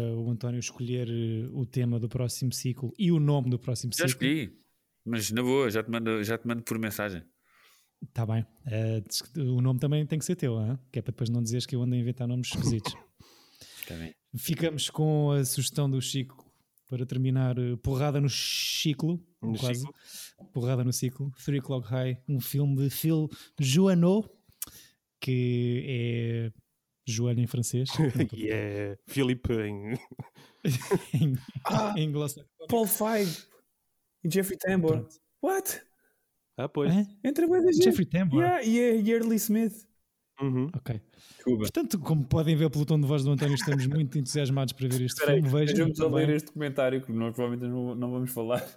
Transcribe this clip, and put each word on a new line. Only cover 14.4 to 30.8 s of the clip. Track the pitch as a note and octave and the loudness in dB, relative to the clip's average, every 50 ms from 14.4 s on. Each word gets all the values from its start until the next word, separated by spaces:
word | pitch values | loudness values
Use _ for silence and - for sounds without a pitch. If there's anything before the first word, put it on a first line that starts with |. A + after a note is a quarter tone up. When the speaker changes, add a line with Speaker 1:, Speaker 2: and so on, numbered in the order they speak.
| - - D#3 C3+ E3 E3 D#3 C#3 - - | -4 -4 -2 -2 -2 -2 -2 -4 -6 -6
Speaker 1:
com | - - D#3 D#3 D3+ D3+ D3 C#3+ | -2 0 0 2 2 2 2 2
a | C#3+ C#3+ C3+ | 2 2 2
sugestão | B2+ - C#3+ B2+ - - D3+ C#3+ C#3 | 0 0 -2 -2 -2 -2 0 0 0
do | C3 C3 | 0 0
Chico | B2+ - - C3+ B2+ - - - - _ _ _ _ _ _ _ _ - | -2 -2 -4 -4 -6 -6 -10 -20 -20 _ _ _ _ _ _ _ _ -8
para | B2+ B2 B2+ | -6 -6 -4
terminar, | C3 C3 C3 C3 C3 C3 C3 C3 B2+ B2 B2 | -4 -2 0 0 2 2 2 2 2 0 0
eh, | B2 B2 B2 A2+ | 0 -2 -2 -2
Porrada | - C3+ C3+ B2+ D3 D3 C3+ C#3+ | -2 -2 0 0 0 0 2 2
no | C#3+ C3 | 2 2
Ciclo, | - - - - - - - - - - - E3 C#3 - D#3 D#3+ F3 E3+ - _ _ - | 0 0 -2 -2 -4 -4 -4 -4 -2 0 0 0 0 0 0 -2 -2 -2 -6 _ _ -8
Speaker 3:
No | - A2+ A2 G#2+ | -4 -4 -2 -2
Speaker 1:
quase. | B2+ B2 B2 B2 | 0 -2 -2 -2
Speaker 3:
Ciclo. | C#3 C#3+ - _ - - - - - - - - - - - | -6 -10 -12 _ -20 -20 -18 -18 -18 -18 -20 -20 -16 -8 -6
Speaker 1:
Porrada | B2+ A#2 B2+ C3 B2 | -2 0 0 2 2
no | B2 B2+ | 2 0
Ciclo. | B2 - C3 B2+ C3 - C#3 C#3 - - - | 0 0 -2 -4 -4 -4 -8 -8 -8 -8 -4
Three | D3+ C#3+ C#3 | -2 -2 -2
O'Clock | C3+ - C3+ B2+ A2 G2+ | -2 -2 -4 -4 -4 -4
High, | C3 C3 B2+ B2+ B2+ - - | -4 -2 -2 -2 -4 -6 -4
um | - C#3+ B2+ | -4 -4 -4
filme | B2+ - - C#3 D3 C#3 C#3 C3 | -2 -2 -2 0 2 2 2 2
de | C#3 C3+ | 0 0
Phil | - - - D#3+ D#3+ D#3 D#3 D3 - - - - _ - | -2 -2 0 0 2 2 0 -2 -6 -12 -20 -12 _ -2
Joannou, | C#3+ B2+ C3 F3+ F#3+ G3 F#3 E3+ E3+ F3+ F#3+ A3 G#3+ - - _ _ _ _ - - - - - - - _ _ _ _ _ - | 0 2 4 6 6 6 6 6 6 6 4 4 0 -4 -8 _ _ _ _ -16 -14 -14 -16 -20 -20 -20 _ _ _ _ _ -8
que | - C3+ B2+ B2 B2 B2 A#2+ A#2+ A#2+ A#2+ A#2+ B2 - | -2 0 0 2 2 2 2 2 0 0 0 -2 -4
é | C#3+ C3 A#2+ A#2 A#2+ A#2 A#2 A#2 A#2 A#2 A#2 A#2 A2+ - _ _ _ _ _ _ _ _ _ - | -4 -4 -2 -2 -2 -2 -2 -2 -2 -2 -4 -4 -6 -8 _ _ _ _ _ _ _ _ _ -8
joelho | B2+ A2 A2 A#2+ B2 A#2 A#2 | -6 -4 0 0 0 2 2
em | A#2+ | 0
francês. | - - B2 A#2 - - B2 C3 C3 | 0 0 -2 -2 -2 -2 -2 -2 -2
Speaker 3:
<laughs> | - - D#3 C3 A#2 B2 - - A2+ | 0 0 0 2 2 0 0 0 -2
E | A2 G#2+ G#2+ | -6 -4 -4
é | A2 A2 G#2+ G#2 G2+ G2+ G2+ G2+ G2+ - _ | -2 -2 -2 -4 -4 -4 -6 -6 -8 -12 _
Philippe | - - C3+ C3+ B2+ B2+ B2 - - | -6 -2 0 2 2 0 0 0 -2
em | A#2 A2+ G#2+ G#2 G#2 G2 G2+ G#2+ A#2+ - - - - - - - _ - - - _ _ - | -2 -2 -2 -4 -6 -6 -6 -6 -6 -8 -8 -12 -18 -18 -18 -18 _ -20 -20 -20 _ _ -2
Speaker 1:
<laughs> | F3 B2 B2+ | -2 -2 -2